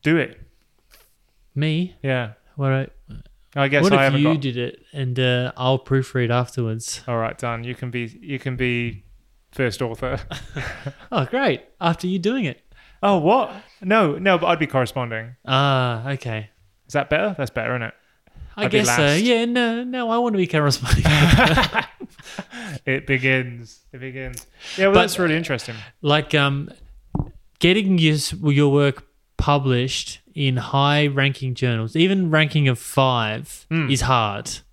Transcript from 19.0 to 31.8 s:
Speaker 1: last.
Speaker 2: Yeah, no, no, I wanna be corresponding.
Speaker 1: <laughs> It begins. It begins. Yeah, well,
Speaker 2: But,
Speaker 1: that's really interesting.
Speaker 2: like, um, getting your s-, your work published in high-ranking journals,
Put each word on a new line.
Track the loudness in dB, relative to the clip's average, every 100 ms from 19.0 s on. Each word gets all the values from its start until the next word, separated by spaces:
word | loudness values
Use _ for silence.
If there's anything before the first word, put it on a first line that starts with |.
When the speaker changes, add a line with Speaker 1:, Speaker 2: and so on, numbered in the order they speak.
Speaker 1:
last. | 4 4
Speaker 2:
Yeah, | 2 2
no, | 2 0 0 -2
no, | -6 -6 -2
I | 0
wanna | 0 0
be | 0
corresponding. | 2 2 0 2 2
Speaker 1:
<laughs> | 4 4 6 6 6 4 2 -2 -4 _ -20 -18 -16 -16 -14 -14 -14 -8 -4
It | -4 -2
begins. | 0 2 0 -2 -12 -18 -20 _
It | -16
begins. | -14 -12 -12 -14 -18 _ -14 0
Yeah, | 4
well, |
Speaker 2:
But, | 4
Speaker 1:
that's | 2 0
really | 0 0
interesting. | -2 -6 -6 -14 -16 _
Speaker 2:
like, | 2 2 2
um, | 0 0 -2 -8 -16 -20 -20 _ -6 -6 -12 -20 _
getting | 2 4 2 4
your | 4
s-, | 2 -2 -2
your | 2 4 4
work | 4 2 0 _ _ _ -4
published | 0 2 2 0 0 -6 -8 -14 _
in | -4 -2 0
high-ranking | -2 2 2 2 2 2 0 -2 -6
journals, | -2 -2 0